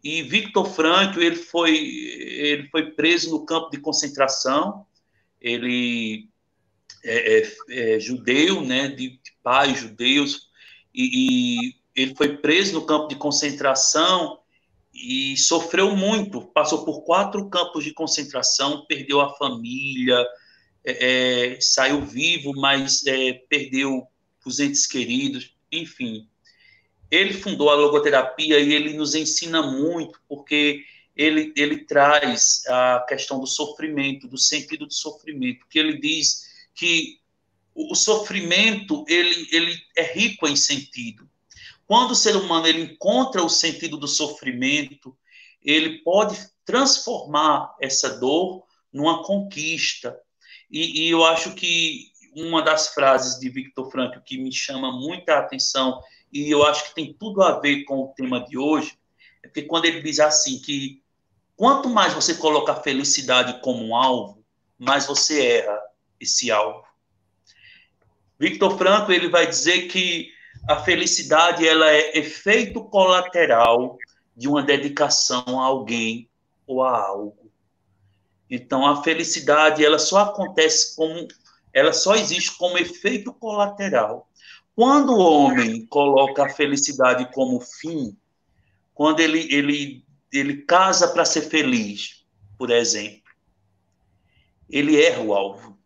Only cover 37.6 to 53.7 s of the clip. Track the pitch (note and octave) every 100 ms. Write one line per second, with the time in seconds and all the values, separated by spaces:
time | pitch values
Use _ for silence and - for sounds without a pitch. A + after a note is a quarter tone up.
37.6 | _ - D#3 E3+ G#3+ G#3+ - F#3+ E3+ F3+
38.6 | A3+ G3+ - D3 D3+ F3 F3 F3 D#3 E3
39.6 | E3+ E3+ _ - D#3+ - A3+ - D#3 C#3+
40.6 | - C#3 - - A#2 - _ _ _ -
41.6 | - _ _ A3 B3+ A#3 G#3+ G3 F3 E3
42.6 | E3 D#3+ D#3 - F#3 A#3+ C4 F#3 E3 -
43.6 | E3 - E3 D3 C#3+ - D3+ - C3 B2
44.6 | C3 D3 C#3 - B2+ _ _ - - _
45.6 | C#3+ D#3 D#3+ D#3 - F#3+ G#3 - - _
46.6 | - A#3 C4+ - - A#3+ - D3 D#3 C#3
47.6 | - - C3+ - C3+ A2+ B2+ D#3 F#3 F3+
48.6 | _ _ _ C#3 D#3 D#3+ - G3+ G3 D3
49.6 | D#3 D#3+ - - A#2+ - _ _ _ -
50.6 | _ D3+ E3 D#3 E3 E3 E3 E3 - -
51.6 | F3 E3+ D#3+ C3+ - _ _ D3+ E3 E3
52.6 | D#3 D#3 - - C3+ B2+ B2+ - B2+ C3
53.6 | B2+